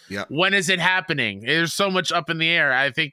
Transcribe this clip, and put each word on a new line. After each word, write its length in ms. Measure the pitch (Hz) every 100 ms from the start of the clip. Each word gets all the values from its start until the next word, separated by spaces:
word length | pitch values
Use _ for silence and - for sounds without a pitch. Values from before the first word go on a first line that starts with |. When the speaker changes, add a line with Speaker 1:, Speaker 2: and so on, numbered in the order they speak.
| -
Speaker 1:
Yeah. 160 | 98 -
Speaker 2:
when 240 | 139 190
is 160 | 196 170
it 80 | 185
happening? 600 | 170 185 - 147 113 98
There's 340 | 113 160 165
so 160 | - 202
much 200 | 185 170
up 200 | 170 160
in 80 | 165
the 100 | 160
air. 240 | 170 143
I 180 | 127 139
think 220 | 135 151